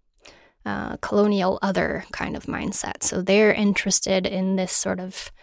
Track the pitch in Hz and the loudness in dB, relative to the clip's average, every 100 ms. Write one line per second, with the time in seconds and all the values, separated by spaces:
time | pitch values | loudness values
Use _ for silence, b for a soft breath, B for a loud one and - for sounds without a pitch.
0 | _ _ b b b b - - - - | _ _ b b b b -8 -6 -6 -8
1 | - 208 208 202 180 - 196 180 - - | 0 2 4 4 2 0 0 0 0 -2
2 | - - - - - - - 202 - - | -8 -8 -6 -6 -6 -6 -4 -4 -6 -2
3 | - - 190 196 214 - 202 196 196 - | -2 0 2 6 6 4 2 2 2 0
4 | - 190 180 190 190 190 185 - 190 190 | 2 0 0 -2 0 0 0 -2 -2 -4
5 | 185 - - b | -6 -10 -12 b